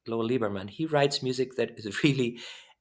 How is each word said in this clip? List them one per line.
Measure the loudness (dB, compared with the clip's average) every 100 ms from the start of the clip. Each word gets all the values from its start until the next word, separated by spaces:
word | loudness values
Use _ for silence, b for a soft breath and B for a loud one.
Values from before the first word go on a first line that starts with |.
| -6
Lowell | -2 0
Lieberman. | 0 0 -2 -6
He | -6 0
writes | 4 4 2
music | -2 -2 -2 -2
that | -4 -4
is | -8 2
<laughs> |
really, | 2 4 0 -2 B B B B